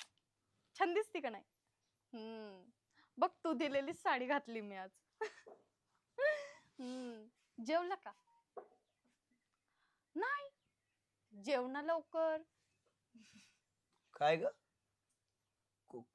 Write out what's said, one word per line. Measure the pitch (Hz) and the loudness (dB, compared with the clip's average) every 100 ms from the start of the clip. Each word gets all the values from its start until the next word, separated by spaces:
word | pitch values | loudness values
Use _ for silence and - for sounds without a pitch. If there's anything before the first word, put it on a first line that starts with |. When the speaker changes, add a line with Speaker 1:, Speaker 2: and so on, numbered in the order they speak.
| - _ _ _ _ _ _ - | -18 _ _ _ _ _ _ 0
Speaker 1:
छान | 370 | 2
दिसते | 370 440 349 | 4 0 -4
का | 269 | -4
नाही? | 202 - _ _ _ _ _ _ | -6 -14 _ _ _ _ _ _
हम्म. | 226 220 226 214 185 180 _ _ _ _ - | -10 -8 -8 -10 -14 -20 _ _ _ _ 2
बघ, | 359 - | 2 2
तू | 339 | -2
दिलेली | 254 294 277 277 | 2 2 2 2
साडी | 330 370 262 254 | 0 2 2 2
घातली | 285 233 226 | 0 0 -6
मी | 208 190 | -6 -8
आज. | 190 - _ _ | -10 -14 _ _
<laughs> | 427 - - - _ _ _ _ _ - 571 605 571 554 - - | -8 -8 -20 -20 _ _ _ _ _ 2 4 4 -4 -16 -20 -10
हम्म. | 247 254 247 220 220 _ _ - 226 | -6 -6 -6 -10 -16 _ _ -8 0
जेवला | 330 359 | 0 0
का? | 370 208 - _ _ _ - - - _ _ _ _ _ _ _ _ _ _ _ _ _ 320 | -4 -8 -18 _ _ _ -16 -16 -20 _ _ _ _ _ _ _ _ _ _ _ _ _ -4
नाही. | 494 554 554 - _ _ _ _ _ _ _ | -2 -2 -6 -16 _ _ _ _ _ _ _
जेव | 208 196 262 254 | -10 0 0 0
ना | 285 | -4
लवकर. | 302 330 - 320 320 311 320 _ _ _ _ _ _ 226 214 208 - _ _ _ _ _ _ | 0 0 0 0 2 0 -4 _ _ _ _ _ _ -20 -20 -20 -20 _ _ _ _ _ _
Speaker 2:
काय | - 147 165 | 2 4 6
ग? | - - _ _ _ _ _ _ _ _ _ _ _ _ _ | 2 -4 _ _ _ _ _ _ _ _ _ _ _ _ _
को-, | 123 120 | -16 -16